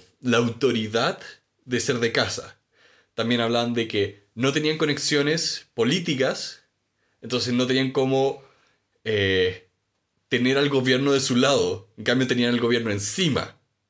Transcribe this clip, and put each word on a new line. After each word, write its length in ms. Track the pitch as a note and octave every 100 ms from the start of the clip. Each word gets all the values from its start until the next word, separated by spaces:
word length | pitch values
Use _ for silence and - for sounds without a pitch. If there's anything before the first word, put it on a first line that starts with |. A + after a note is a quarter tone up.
| - _
la 180 | B2 A#2
autoridad 800 | A#2+ A2+ C3+ A2+ G#2+ A2+ C#3+ F#3+ - - _ _
de 160 | - A#2+
ser 180 | - B2
de 120 | A#2
casa. 460 | C3+ G#2+ - - - _ _ _ _ _
También 260 | - A2+ A#2+
hablan 340 | A#2 A#2 A#2+
de 120 | A#2 A2
que 360 | G#2 G2 - _
no 180 | A2 C3
tenían 260 | D#3 D3+ D#3
conexiones 880 | D#3 C#3+ - D3 C#3+ D#3+ - - -
políticas, 880 | - A#2 F3+ E3+ C3 C3 - - - _ _ _ _ _ _
entonces 300 | A#2 A#2+ A2+
no 120 | B2 B2
tenían 260 | C3 C3
cómo, 500 | C3+ C3 C3 C3+ C3+ - _ _ _ _ _
eh, 640 | A2+ G#2+ F#2+ F#2+ F#2 F#2 _ _ _ _ _ _ -
tener 300 | A#2+ B2+ C#3
al 100 | C#3+
gobierno 440 | C3+ B2+ B2+ C#3
de 80 | C#3
su 160 | C#3 B2
lado. 520 | C3 C3 F2+ G2+ - -
En 80 |
cambio, 220 | A2 B2 C3
tenían 280 | A#2+ A#2+
al 60 | A#2+
gobierno 300 | A#2 A#2+ A2+
encima, 640 | G2+ - - F3 G#2 - - _ _